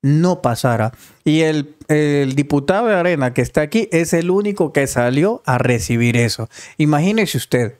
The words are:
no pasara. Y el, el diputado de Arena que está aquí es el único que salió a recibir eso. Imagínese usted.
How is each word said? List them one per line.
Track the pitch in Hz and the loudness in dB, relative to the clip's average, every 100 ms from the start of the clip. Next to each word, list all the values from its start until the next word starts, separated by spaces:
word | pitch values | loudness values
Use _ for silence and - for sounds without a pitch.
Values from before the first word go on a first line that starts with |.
no | 139 151 175 180 | 2 2 2 0
pasara. | 127 113 131 113 110 - - _ | -2 0 0 0 -2 -4 -20 _
Y | - 156 | 0 2
el, | 160 156 143 - - | 2 0 -4 -12 -2
el | 151 147 143 139 135 | 0 2 0 0 -2
diputado | 143 147 139 185 233 | 0 -2 0 0 2
de | |
Arena | 196 175 165 127 | 0 0 0 -2
que | 120 | 0
está | 120 - | -2 -2
aquí | 151 220 226 | 0 -2 0
es | 165 165 | 0 0
el | 170 175 | 0 2
único | 190 208 202 160 | 0 0 -2 -2
que | 143 135 | 0 -2
salió | - 120 131 185 240 - | 0 0 2 0 -2 -2
a | 127 | 0
recibir | 123 120 - 117 120 120 | 0 0 0 0 2 2
eso. | 120 - 113 - - - | 0 -2 -10 -12 -20 -2
Imagínese | 151 147 170 220 202 131 | 0 2 0 0 -2 -4
usted. | - 131 113 - | -2 -2 -2 -8